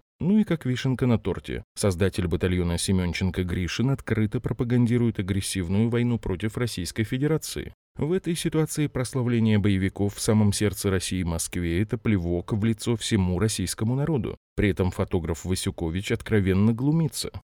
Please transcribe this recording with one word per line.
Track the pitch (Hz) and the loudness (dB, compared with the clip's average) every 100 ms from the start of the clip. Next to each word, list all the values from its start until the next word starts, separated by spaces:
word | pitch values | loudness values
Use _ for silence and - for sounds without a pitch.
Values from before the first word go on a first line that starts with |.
| _ _ | _ _
Ну | 156 214 | 2 2
и | |
как | 208 165 | 2 0
вишенка | 127 123 131 127 127 | -2 -2 0 0 2
на | 113 | 2
торте, | 98 85 - 60 - | 0 -4 -6 -8 -8
создатель | - 101 85 95 - 87 | -2 0 2 0 2 0
батальона | 85 95 90 87 85 | 0 0 0 0 0
Семёнченко | - 95 87 - 95 90 | 0 2 2 0 -2 0
Гришин | 90 90 87 - 123 | -2 -2 -4 -2 0
открыто | 135 - 110 107 127 | -2 -2 -2 0 -2
пропагандирует | - 127 123 123 120 120 117 107 | -4 -4 0 2 4 4 2 0
агрессивную | 92 98 - 95 85 98 117 | -2 -2 -2 -4 0 2 2
войну | 117 120 113 | 2 0 0
против | - 90 110 - | -2 -4 -4 -4
Российской | 120 - 85 - | -4 -4 -6 -4
Федерации. | 110 131 147 156 - - - - _ - | -4 -2 0 0 -2 -8 -10 -14 _ -6
В | 147 | -2
этой | 185 - 170 | -2 -2 -4
ситуации | 170 156 156 - 143 | -2 0 0 0 -2
прославление | - 127 135 120 117 110 107 | -2 -4 -2 0 2 4 4
боевиков | 101 95 95 - 101 | 4 2 2 0 -2
в | - | -2
самом | - 107 107 | 2 4 4
сердце | 95 104 101 101 | 4 0 0 0
России, | 95 - 92 | 0 0 -2
Москве – | 85 82 - 90 87 85 | -2 -2 -4 -4 0 0
это | 107 117 | 0 -2
плевок | 117 104 85 87 - | 0 0 2 -2 -2
в | 113 | 0
лицо | 113 113 - | 0 0 -2
всему | 117 - 110 90 90 | -2 0 2 2 2
российскому | 110 - 92 - 110 | 0 0 -4 -2 -2
народу. | 131 147 147 76 - _ | 0 0 -2 -4 -8 _
При | - 101 | 0 0
этом | 90 92 | 2 0
фотограф | - 95 95 80 82 87 | 0 -2 -2 -2 -4 -2
Васюкович | 92 - - 82 87 101 | -2 -2 -4 -4 -4 -4
откровенно | 113 - 110 95 92 107 | -6 0 0 2 4 4
глумится. | 113 139 160 160 - - - - | 4 2 2 0 -4 -8 -10 -14